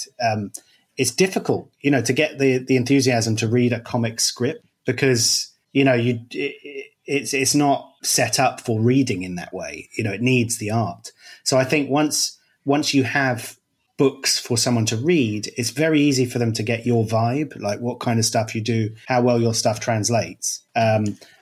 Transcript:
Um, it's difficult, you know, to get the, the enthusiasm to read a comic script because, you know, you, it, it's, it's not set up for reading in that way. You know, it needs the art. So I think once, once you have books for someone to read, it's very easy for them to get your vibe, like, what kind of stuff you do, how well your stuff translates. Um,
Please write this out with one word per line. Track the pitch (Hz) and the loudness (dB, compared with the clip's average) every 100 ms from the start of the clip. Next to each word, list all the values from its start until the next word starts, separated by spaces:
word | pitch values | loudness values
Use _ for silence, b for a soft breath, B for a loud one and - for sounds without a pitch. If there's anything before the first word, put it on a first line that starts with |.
| - - | -14 -4
Um, | 117 107 - - B B B - | -2 -2 -6 -12 B B B -4
it's | 127 | -2
difficult, | - 185 - - 101 - _ | 0 0 0 -2 -2 -4 _
you | 143 | 0
know, | 139 | 2
to | 117 | 2
get | 127 151 135 | 0 0 2
the, | 139 131 | 2 2
the | 127 131 | 2 0
enthusiasm | 117 139 127 120 110 110 | 4 4 4 2 0 0
to | 110 | 0
read | 120 120 | 2 2
a | 113 | 0
comic | - 123 113 117 | -4 -4 -4 -2
script | - - 123 156 _ _ - | -4 -2 -4 -4 _ _ -4
because, | 117 135 123 110 - - _ _ | 2 2 4 2 0 -4 _ _
you | 143 | 2
know, | 135 | 4
you, | 123 120 123 117 | 4 2 -2 -6
it, | 147 143 - 147 139 - _ - | -8 -8 -8 -16 -14 -16 _ -4
it's, | 143 123 | -4 -2
it's | 135 131 147 | -2 0 2
not | 143 135 - _ | 2 2 -4 _
set | - - 117 - | -2 0 0 2
up | 131 - | 0 0
for | - 110 | -2 2
reading | 117 131 123 95 | 4 4 2 -2
in | 92 87 | -6 -8
that | - | -10
way. | 92 76 73 - - | -10 -10 -12 -12 -6
You | |
know, | 104 | -4
it | 98 | -2
needs | 123 123 110 - | 2 2 0 -4
the | 104 | -4
art. | 113 101 87 - - B B | -2 -2 -6 -16 -20 B B
So | - 131 | -2 0
I | |
think | - 156 131 | 2 0 0
once, | 139 151 - - - b b - | 0 0 0 -4 -8 b b 0
once | 143 151 | 0 2
you | 143 | 0
have | 113 143 131 117 - - _ _ _ - | 2 0 0 -2 -6 -16 _ _ _ 0
books | 139 131 - - | 0 2 -4 -2
for | - 117 | -2 0
someone | 127 120 110 | 2 0 0
to | 110 | -2
read, | 143 175 113 104 101 - | 2 2 2 -2 -6 -6
it's | 113 | -4
very | - 160 156 | 0 2 4
easy | 147 131 123 | 2 2 0
for | 123 | 0
them | 117 | 0
to | 113 | -2
get | 107 117 120 | -2 -2 0
your | 117 107 | 0 2
vibe, | 110 117 135 151 - | 0 0 -2 -4 -6
like, | 101 104 | -6 -4
what | 120 120 | -6 -4
kind | - 113 | -2 0
of | 107 | 0
stuff | 120 110 | 0 -2
you | 113 | -4
do, | 110 113 107 110 B | -2 -2 -2 -6 B
how | 127 | 2
well | 123 120 | 2 2
your | 117 110 | 2 0
stuff | 117 104 | 0 -2
translates. | - 110 101 117 87 - - - _ 120 | -2 -2 0 0 -2 -6 -8 -8 _ 0
Um, | 113 110 107 101 B B | 2 2 0 -4 B B